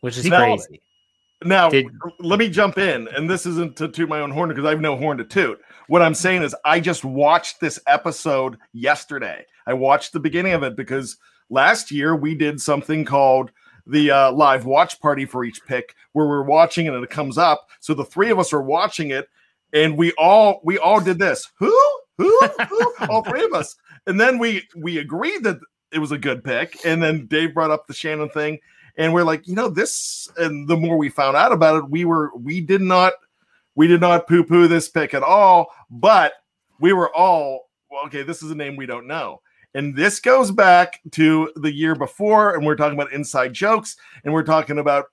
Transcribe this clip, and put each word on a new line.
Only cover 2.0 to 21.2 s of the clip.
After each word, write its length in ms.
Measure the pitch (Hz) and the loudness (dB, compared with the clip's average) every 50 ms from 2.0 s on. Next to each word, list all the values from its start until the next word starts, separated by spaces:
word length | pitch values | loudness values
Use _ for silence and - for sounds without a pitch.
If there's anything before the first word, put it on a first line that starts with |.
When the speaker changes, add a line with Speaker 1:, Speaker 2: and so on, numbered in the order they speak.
| - 175 - _ | -16 -16 -16 _
Speaker 3:
let 180 | 180 170 190 208 | -4 -2 0 0
me 100 | 226 220 | 0 0
jump 300 | 165 175 208 196 - 190 | 2 0 0 0 0 0
in, 300 | 196 190 147 123 117 113 | -2 -2 -2 -4 -6 -8
and 200 | 123 135 151 160 | -8 -6 -4 -2
this 160 | 185 180 - | -4 -4 -4
isn't 320 | 180 175 160 175 160 131 | -6 -4 -4 -4 -6 -6
to 120 | - 156 156 | -8 -10 -10
toot 200 | - - 170 156 | -4 -6 -6 -4
my 120 | 160 151 | -4 -6
own 100 | 147 139 | -6 -6
horn 240 | 139 151 175 165 151 | -4 -4 -4 -4 -4
'cause 100 | 123 139 | -4 -2
I 60 | 151 | -2
have 100 | 156 151 | -2 0
no 160 | 156 156 143 | 0 -2 -4
horn 220 | 127 135 156 147 123 | -2 -4 -4 -4 -6
to 60 | 113 | -8
toot. 360 | - - 196 185 127 104 - _ _ - - - _ | -6 -2 -2 -2 -2 -4 -8 _ _ -20 -20 -6 _
What 120 | 143 175 | 2 4
I'm 140 | 175 160 160 | 4 4 2
saying 280 | - 170 180 185 185 165 | 0 -2 -2 0 0 -2
is 120 | 143 - - _ | -4 -6 -6 _
I 160 | 147 156 170 | 0 0 2
just 240 | 165 170 170 - - | 0 -2 -4 -4 -6
watched 560 | 139 131 139 143 147 160 170 - - - _ | -8 -4 0 2 4 4 2 0 -4 -12 _
this 180 | - 156 - - _ | -8 -8 -8 -8 _
episode 720 | - 143 147 - 175 151 - - 160 143 135 131 131 120 110 _ _ _ | 0 0 0 0 -6 -10 -6 -4 -4 -2 -2 -2 -4 -6 -12 _ _ _
yesterday. 720 | 117 117 135 147 147 - _ 147 135 123 98 80 - - _ _ _ _ | -6 -2 -2 -2 -2 -4 _ -12 -10 -10 -10 -12 -14 -18 _ _ _ _
I 80 | - 123 | -6 -4
watched 380 | 131 131 135 139 147 - - _ | -2 2 2 2 2 2 -4 _
the 60 | 170 | -4
beginning 340 | 143 156 139 170 180 190 180 | -4 -2 -2 -2 -2 0 0
of 80 | 165 139 | -2 -2
it 140 | 131 117 | -4 -6
because 420 | 104 135 - 127 135 135 110 - _ _ _ _ _ _ _ | -8 -10 -6 -6 -6 -6 -8 -14 _ _ _ _ _ _ _
last 400 | 117 131 139 165 226 220 - - | 0 2 4 4 2 2 -2 -8
year 260 | 147 147 143 156 165 | -6 -2 0 0 0
we 180 | 156 139 151 160 | 0 -2 -4 -4
did 240 | 147 151 147 151 139 | -2 -2 -2 -2 -6
something 440 | - - 151 143 147 - 156 156 156 | -4 -4 -4 -4 -2 -4 -4 -4 -4
called 460 | - 143 143 139 135 131 135 131 120 _ _ _ _ _ _ _ | -2 2 2 4 4 4 2 2 -2 _ _ _ _ _ _ _
the, 240 | - 127 151 147 147 | -2 0 2 2 4
uh, 220 | 139 139 135 135 127 | 4 6 4 4 4
live 320 | 143 151 143 135 131 117 | 4 4 4 4 2 0
watch 340 | 127 135 143 175 175 - _ | 0 2 2 2 0 -2 _
party 260 | - 151 143 139 135 | -2 -2 -2 -2 -4
for 180 | 131 - 127 123 | -8 -6 -6 -6
each 200 | 117 110 - _ | -6 -10 -14 _
pick 280 | _ 135 123 120 - - _ _ _ _ | _ -8 -8 -8 -8 -18 _ _ _ _
where 140 | 147 156 | -2 -2
we're 160 | 147 147 143 139 | 0 0 -2 0
watching 440 | 139 147 156 170 170 - 175 170 | 2 4 4 4 4 2 -4 -4
it 80 | 160 135 | -4 -4
and 100 | 123 123 | -6 -8
it 60 | 120 | -8
comes 260 | - 147 147 139 123 | -8 -8 -8 -6 -2
up. 320 | 139 170 170 151 147 - _ _ _ | 0 2 2 2 0 -2 _ _ _
So 120 | - - 156 | -6 -6 -6
the 120 | 135 135 | -6 -6
three 260 | - - 170 196 233 | -10 -2 -2 0 0
of 80 | 220 185 | 2 0
us 140 | 180 - - | 0 -2 -2
are 80 | 147 139 | -4 -4
watching 480 | 131 147 165 185 214 - - 165 147 | -2 -2 -2 -2 -2 -4 -6 -8 -6
it, 180 | 139 131 139 _ _ _ _ _ _ _ _ _ - | -6 -8 -8 _ _ _ _ _ _ _ _ _ 0
and 240 | 151 156 160 156 147 | 2 2 2 2 0
we 140 | 170 170 165 | 0 0 2
all, 480 | - 156 170 196 220 220 202 196 196 _ | 2 4 6 8 8 6 6 4 0 _
we 140 | 160 185 - | -4 -4 0
all 220 | - 170 208 214 180 | 2 4 4 4 2
did 160 | 190 185 | 0 -2
this. 320 | 170 | 0